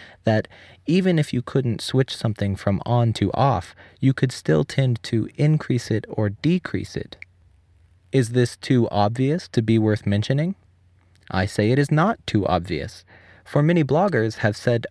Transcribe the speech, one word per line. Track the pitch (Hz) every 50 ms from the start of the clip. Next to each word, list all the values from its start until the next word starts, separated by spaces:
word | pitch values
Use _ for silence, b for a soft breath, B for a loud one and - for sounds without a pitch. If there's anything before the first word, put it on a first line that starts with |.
| B B B B B
that | 113 107 107 - - B B B B B B B
even | - 165 190 185 185 170 156
if | 147 - -
you | 123 -
couldn't | - - 139 127 120 110 -
switch | - - - 131 131 - -
something | - - 113 101 - 101 98 95
from | - - 101 98 87 -
on | - 120 120 117 113 107
to | - 101 95 -
off, | - 127 139 117 87 - - - B B B B B
you | 131 135 131
could | - - 131 -
still | - - - 156 156 139
tend | - - - 135 127 117 - _
to | - 120 113 - - -
increase | - 147 151 156 147 - - 131 117 - - 110
it | 104 - -
or | - - 107 101
decrease | 104 - - 147 175 180 - - - 90 101 - -
it. | - - - - - - _ _ _ _ _ _ _ _ _ _ _ _ _ _ _ _ _
Is | - 135 117 113
this | 120 127 120 - -
too | - - - 135 123 113 -
obvious | - 101 101 104 120 127 131 139 156 175 - -
to | - 127 113
be | 113 113 113
worth | 107 110 107 - -
mentioning? | 101 101 104 - - 135 143 156 185 196 _ _ _ _ _ _ _ _ _ _ _ _ _ _ -
I | - 92 92
say | 92 - - 104 110
it | 127 139
is | 143 -
not | 151 151 170 214 - - -
too | - - 107 92
obvious, | - 87 87 87 95 85 69 76 - - - - B B B B B B B B
for | - - 147 147
many | 160 175 170 147
bloggers | 131 135 160 196 202 156 113 110 110 - -
have | - 104 101
said | - - 123 120 113 - -